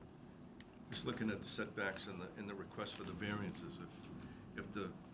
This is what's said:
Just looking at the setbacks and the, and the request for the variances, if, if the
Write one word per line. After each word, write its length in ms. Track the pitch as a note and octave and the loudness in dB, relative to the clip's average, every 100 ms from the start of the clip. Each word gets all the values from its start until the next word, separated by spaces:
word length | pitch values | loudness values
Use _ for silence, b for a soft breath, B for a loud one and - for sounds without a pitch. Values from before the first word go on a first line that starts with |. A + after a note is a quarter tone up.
| - - - - - - - - - | -12 -12 -12 -10 -10 -10 -10 -10 -2
Just 140 | - | 2
looking 260 | B2+ A2+ A2 | 4 6 6
at 120 | G2 | 6
the 60 | - | 2
setbacks 580 | - G#2 - G2 F#2 G#2 | 2 2 4 4 4 0
and 140 | F#2 | -2
the, 60 | F2+ A2+ | -2 -2
and 100 | G#2 | -2
the 60 | |
request 420 | G2 F#2 A2 G#2 - | -2 -2 0 0 0
for 60 | |
the 100 | F2+ | -2
variances, 680 | F2 G#2 G#2 F#2+ - D#2+ F2+ E2+ - - B B B B - | 2 4 4 2 0 -4 -4 -6 -6 -6 B B B B -4
if, 80 | |
if 80 | G2 | -2
the 140 | G#2 F2+ - - | 0 0 -2 -10